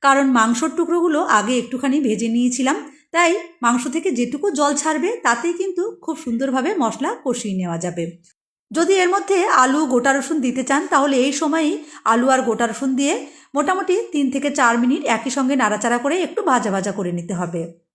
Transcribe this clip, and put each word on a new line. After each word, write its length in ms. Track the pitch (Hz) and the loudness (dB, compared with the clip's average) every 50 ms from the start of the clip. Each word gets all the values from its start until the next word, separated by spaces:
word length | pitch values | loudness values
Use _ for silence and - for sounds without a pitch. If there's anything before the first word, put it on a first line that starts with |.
কারণ 240 | - 277 269 277 277 269 | 4 4 4 4 4 4
মাংসর 380 | 262 240 220 226 240 233 311 320 311 | 4 4 4 4 2 0 0 -2 0
টুকরোগুলো 440 | 349 339 339 339 349 339 349 311 294 349 370 | -2 0 0 2 2 2 2 2 0 0 2
আগে 240 | - 208 202 214 254 247 | 2 2 2 2 0 -2
একটুখানি 400 | 233 - - 247 262 277 254 302 | -2 -4 -6 -4 -2 0 0 0
ভেজে 300 | 285 233 214 185 226 233 | 2 0 0 0 0 0
নিয়েছিলাম, 480 | 226 240 247 247 247 - 262 262 294 427 - - - - _ _ | 0 2 2 0 0 0 0 0 0 -2 -4 -12 -18 -20 _ _
তাই 200 | - 330 349 339 339 415 - - - _ | 0 2 2 2 2 0 -4 -10 -14 _
মাংস 220 | - 240 240 254 247 302 | 0 0 0 0 -2 -2
থেকে 220 | 254 330 330 381 | -4 -2 -2 -2
যেটুকু 360 | 277 226 240 233 247 285 294 403 | 0 0 -2 -2 -2 -4 -2 -2
জল 200 | 320 269 294 285 294 | 0 2 2 2 0
ছাড়বে 340 | 294 - 320 311 311 285 381 480 466 466 | 0 -2 -2 -2 0 0 -2 -2 -2 0
তাতেই 300 | 285 233 240 - 339 349 | 0 0 0 0 -4 -2
কিন্তু 300 | 349 381 392 359 349 339 453 - - | -2 -4 -4 -4 -4 -4 -6 -6 -10
খুব 140 | - - 320 277 | -8 -8 -8 -6
সুন্দরভাবে 520 | - - 233 233 262 269 247 262 247 330 440 381 | -4 -4 -4 -2 -2 0 -2 0 0 0 0 0
মশলা 300 | 262 220 214 185 262 320 453 - | 0 0 0 -2 -4 -4 -4 -4
কষিয়ে 360 | - 277 240 - - 214 190 185 | -4 -4 -4 -4 -4 -6 -4 -4
নেওয়া 220 | 185 175 170 165 170 | -4 -4 -4 -4 -4
যাবে। 200 | 180 170 175 170 170 170 - _ _ _ _ _ _ _ _ _ _ | -6 -4 -4 -6 -8 -8 -14 _ _ _ _ _ _ _ _ _ _
যদি 220 | - 311 339 320 392 381 | -2 -2 2 2 4 2
এর 100 | 359 349 | 4 2
মধ্যে 280 | 359 - 320 - 392 381 349 - - | 2 0 0 0 0 2 2 2 4
আলু, 260 | - 254 262 269 294 320 | 4 4 4 4 2 0
গোটা 260 | 269 247 247 240 277 269 | 2 2 2 2 2 0
রসুন 240 | 277 254 277 330 311 | 0 0 -2 -2 -2
দিতে 220 | 247 262 240 254 254 | 0 0 -2 -2 -2
চান, 180 | - 277 285 359 370 | 0 0 0 0 2
তাহলে 280 | - 285 269 294 277 254 | 2 2 2 4 2 2
এই 160 | 247 277 285 | 2 2 0
সময়ই 400 | - 330 302 294 330 320 302 370 - - - - - _ | 0 -2 0 0 0 0 0 -2 -2 -6 -12 -20 -8 _
আলু 220 | - 233 233 240 262 | 0 2 2 4 4
আর 120 | 262 262 | 2 2
গোটা 240 | 254 240 220 233 240 233 | 2 0 0 0 0 -2
রসুন 240 | 220 - 277 269 262 | -2 -2 -2 -2 0
দিয়ে 180 | 247 277 277 349 480 - - - - - _ _ | 0 2 0 0 -2 -4 -10 -18 -20 -20 _ _
মোটামুটি 420 | 277 294 - 370 381 370 - 359 403 466 - | -2 0 0 0 -2 0 0 0 0 0 -2
তিন 140 | - 294 285 262 | -2 0 0 0
থেকে 180 | 262 269 - 285 | 0 0 -2 -2
চার 220 | 285 302 269 233 233 233 | 0 2 2 4 4 4
মিনিট 240 | 240 247 269 370 - - | 2 2 2 0 0 0
একই 240 | 233 220 - 277 | -2 -2 -2 -4
সঙ্গে 240 | 247 285 277 254 285 | -2 -2 0 0 2
নাড়াচাড়া 440 | 262 226 214 202 208 214 240 233 240 240 | 2 2 2 0 0 0 0 0 0 0
করে 120 | 277 302 370 | 0 0 0
একটু 200 | 359 320 349 - - | -2 -2 -4 -4 0
ভাজা 260 | 277 262 247 196 220 | 2 2 2 2 0
ভাজা 200 | 190 196 180 202 | -2 -2 -2 -4
করে 200 | 190 208 196 180 | -4 -4 -4 -4
নিতে 220 | 175 175 165 175 208 | -4 -6 -6 -6 -6
হবে। 280 | 170 180 170 170 175 165 165 - _ _ _ _ | -4 -4 -4 -4 -6 -8 -8 -12 _ _ _ _